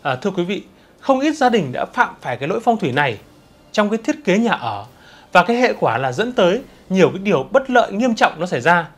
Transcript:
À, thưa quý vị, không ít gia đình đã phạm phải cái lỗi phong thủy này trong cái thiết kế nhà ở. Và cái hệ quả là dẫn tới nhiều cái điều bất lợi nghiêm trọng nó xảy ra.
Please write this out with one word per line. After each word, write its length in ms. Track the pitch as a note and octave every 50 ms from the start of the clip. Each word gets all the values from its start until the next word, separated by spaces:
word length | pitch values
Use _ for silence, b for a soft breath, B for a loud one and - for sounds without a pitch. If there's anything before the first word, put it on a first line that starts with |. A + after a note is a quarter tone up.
À, 140 | _ D3 C3
thưa 140 | B2+ - G3+
quý 140 | F#3+ F3 F3
vị, 200 | F3 G#3 - - - b b b b b b
không 200 | - - C4+ C4
ít 120 | C#4 D#4+
gia 180 | D4+ - C4 B3
đình 220 | A3+ A3 D#3 B2+
đã 140 | B2 - -
phạm 300 | - - B3+ A#3 - - -
phải 160 | - C#3+ B2
cái 120 | A2 C3+ D#3
lỗi 100 | G3+ A#3 -
phong 140 | B3 A#3
thủy 140 | A3 F#3+ C#3
này 260 | A#2 D3 D3 C3+ G#2+ F#2+ - - - _ _ _ _ _ _ _
trong 180 | - - G#3 G#3
cái 100 | A3 A3 A3
thiết 220 | - - D#4 -
kế 120 | - F3+
nhà 140 | G3+ A#3 A3+
ở. 340 | D#3+ - B2 A2+ G#2 G2+ G2+ - B B B B B B B B
Và 120 | - F3+ E3
cái 140 | - A#3
hệ 160 | A#3+ B3+ A3+ - -
quả 180 | F3 C3 A2+
là 140 | A#2+ C#3 C3
dẫn 220 | B2 C#3+ A3 B3 B3
tới 280 | - G3 F3 F#3+ B3+ C#4 B B B B -
nhiều 200 | F#3 F#3+ E3+ C3+
cái 100 | C3 G3
điều 280 | G3 G#3 F3+ C#3 C3 -
bất 180 | - C4+ C4 -
lợi 220 | B3 A#3+ - -
nghiêm 240 | G3 G3+ B3+ B3+ A3+
trọng 240 | - - - - D#3
nó 60 | E3+
xảy 160 | F3+ E3+ C3
ra. 260 | A#2 D#3+ F3 F3 E3 - -